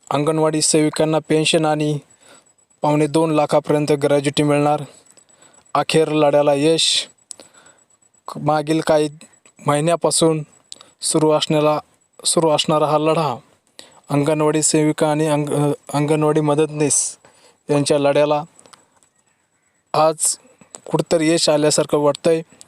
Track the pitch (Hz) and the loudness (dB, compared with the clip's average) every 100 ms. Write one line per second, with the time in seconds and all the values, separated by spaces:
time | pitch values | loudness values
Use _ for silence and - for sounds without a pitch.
0 | - 139 147 156 156 156 151 160 151 - | -6 -4 -2 0 0 0 0 2 0 0
1 | 156 156 - 156 156 170 156 151 151 147 | 0 -2 0 -2 0 0 0 -2 -2 -4
2 | - _ _ - _ _ _ _ 151 151 | -8 _ _ -20 _ _ _ _ -2 0
3 | 151 151 165 151 147 151 143 151 147 147 | 0 0 0 0 2 0 0 0 0 0
4 | 143 143 143 143 147 147 147 147 143 - | 2 0 0 -2 0 2 0 -2 -6 -20
5 | _ _ _ _ _ _ _ - 147 160 | _ _ _ _ _ _ _ -4 0 0
6 | 156 151 147 143 147 143 151 160 - - | 2 2 2 4 2 2 2 2 0 -2
7 | - _ - - - _ _ _ _ _ | -6 _ -20 -20 -20 _ _ _ _ _
8 | _ _ - - 147 151 147 160 - 156 | _ _ -18 -8 -2 -2 -2 -2 0 0
9 | 151 151 - _ _ _ - 147 160 165 | 0 -8 -20 _ _ _ -4 -2 0 0
10 | 160 147 165 156 147 _ - - - - | 0 0 0 0 -6 _ -20 -20 -20 -12
11 | - 165 156 151 - 156 151 151 - _ | -4 0 2 2 0 0 0 -2 -6 _
12 | _ _ - - 165 147 - 156 151 151 | _ _ -4 0 0 0 0 0 2 0
13 | 156 160 151 120 - _ _ _ - _ | 0 0 -2 -6 -12 _ _ _ -20 _
14 | - 147 143 151 151 156 151 156 151 151 | -4 -2 0 0 0 0 0 0 0 0
15 | 156 151 156 147 143 143 147 143 - 143 | 0 0 0 -2 -2 -2 -2 -4 -6 -4
16 | 147 156 151 151 151 147 156 151 147 139 | -2 0 0 0 0 0 -2 -2 -2 -2
17 | - - _ _ _ _ - 147 143 151 | -4 -10 _ _ _ _ -4 -2 0 0
18 | 139 143 147 147 156 _ - - _ _ | 2 2 2 0 -6 _ -20 -20 _ _
19 | _ _ _ _ _ _ _ _ _ 147 | _ _ _ _ _ _ _ _ _ 0
20 | 156 156 - - _ _ _ - - 160 | 0 0 -4 -6 _ _ _ -20 -8 -6
21 | 160 175 156 165 - 151 151 147 151 151 | 0 0 2 2 2 2 2 0 0 0
22 | 147 143 - 165 165 _ | 0 0 0 -2 -4 _